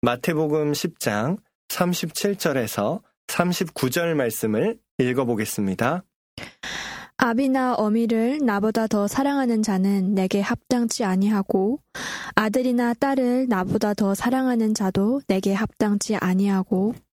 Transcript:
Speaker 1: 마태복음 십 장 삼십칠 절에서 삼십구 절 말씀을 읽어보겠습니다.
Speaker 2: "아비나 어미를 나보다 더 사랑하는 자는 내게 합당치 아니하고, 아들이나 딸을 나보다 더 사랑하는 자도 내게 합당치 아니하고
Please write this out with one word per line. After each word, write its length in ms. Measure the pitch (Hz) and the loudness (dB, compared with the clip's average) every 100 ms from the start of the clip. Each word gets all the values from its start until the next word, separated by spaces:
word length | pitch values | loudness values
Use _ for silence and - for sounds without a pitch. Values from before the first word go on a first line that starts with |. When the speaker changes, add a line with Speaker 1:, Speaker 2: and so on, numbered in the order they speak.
Speaker 1:
마태복음 720 | 123 120 - 156 156 156 151 | 0 -2 -2 0 0 0 0
십 260 | 147 180 - | -2 -4 -4
장 380 | - 104 117 196 _ _ _ | -2 0 0 -4 _ _ _
삼십칠 680 | - 180 175 170 - 202 196 | -2 0 0 -4 -4 -2 0
절에서 640 | 175 135 110 - 104 175 _ _ - | 0 0 -2 0 -2 -2 _ _ -12
삼십구 640 | - 175 175 175 - 131 | 0 0 0 -4 -2 -2
절 240 | 175 170 | 0 0
말씀을 640 | 160 123 - 110 107 180 - _ _ | 0 0 -2 -2 0 0 -4 _ _
읽어보겠습니다. 1080 | 127 127 127 117 107 - 98 92 117 170 - _ _ - - - - - - - - _ | 0 0 0 0 -2 -2 -2 0 0 -2 -6 _ _ -18 -18 -16 -12 -12 -12 -14 -18 _
Speaker 2:
"아비나 560 | 254 233 269 262 254 | 0 2 2 2 0
어미를 640 | 240 214 220 233 226 233 294 | 0 2 2 2 0 0 0
나보다 440 | 269 202 214 220 220 | 0 2 0 0 0
더 200 | 214 202 | 0 0
사랑하는 560 | - 277 277 262 226 | 0 0 2 0 0
자는 520 | 214 190 190 196 185 | 2 2 2 2 2
내게 260 | 196 185 202 | 2 2 0
합당치 640 | 196 233 _ 247 233 - | 0 -4 _ 0 0 -2
아니하고, 760 | 208 185 196 214 196 196 190 269 _ - - - - | 0 2 2 0 0 0 2 -2 _ -12 -10 -10 -2
아들이나 600 | - 214 233 254 240 240 | 0 0 0 0 2 0
딸을 540 | 233 277 269 247 247 262 | 0 0 2 2 0 0
나보다 440 | 202 185 214 208 | 0 0 0 0
더 220 | 208 202 | 0 0
사랑하는 600 | 196 240 262 262 247 220 | 0 0 0 2 2 0
자도 460 | 214 190 190 202 269 - | 0 0 0 0 0 0
내게 260 | 190 196 | 0 0
합당치 640 | 196 214 - 214 208 - 214 | 0 -2 0 0 0 0 -2
아니하고 760 | 180 185 196 196 185 185 202 247 _ | 0 2 2 0 0 0 0 -4 _